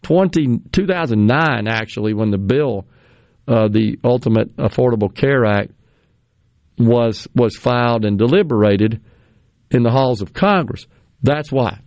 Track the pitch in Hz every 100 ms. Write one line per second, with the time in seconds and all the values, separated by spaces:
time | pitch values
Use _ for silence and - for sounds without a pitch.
0 | - 165 190 165 143 117 - - 190 180
1 | 160 110 104 135 160 120 107 113 110 -
2 | 107 107 110 98 98 127 147 104 95 _
3 | _ _ _ _ - 113 110 107 110 -
4 | 120 123 120 110 113 - 117 - 127 117
5 | 104 - 139 139 113 104 - _ _ _
6 | _ _ _ _ _ _ _ - 117 120
7 | 117 110 - - 120 - - 123 120 117
8 | 107 101 117 170 185 120 104 101 107 113
9 | - _ _ _ _ _ _ 127 117 127
10 | 131 117 98 - 190 196 143 - - _
11 | _ _ - 147 147 135 117 -